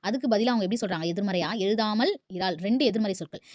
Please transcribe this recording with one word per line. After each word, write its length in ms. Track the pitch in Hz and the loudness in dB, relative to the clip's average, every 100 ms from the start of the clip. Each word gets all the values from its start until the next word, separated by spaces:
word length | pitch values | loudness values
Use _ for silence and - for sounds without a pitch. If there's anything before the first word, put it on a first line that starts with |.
அதுக்கு 280 | 185 254 254 | -4 -2 2
பதிலா 160 | 214 | 2
அவங்க 220 | 233 233 190 | 4 2 0
எப்படி 120 | 226 | -2
சொல்றாங்க? 240 | 202 170 | -2 -2
எதிர்மறையா 480 | 165 180 202 180 156 | -2 -2 -2 0 -2
எழுதாமல் 680 | 226 190 220 214 214 269 339 - | -2 0 2 2 2 0 0 -6
இராள். 220 | 185 190 | -4 -2
ரெண்டு 300 | 165 196 254 | -2 0 2
எதிர்மறை 320 | 269 208 208 190 | 2 2 -2 -4
சொற்கள். 260 | 156 - - | -8 -12 -18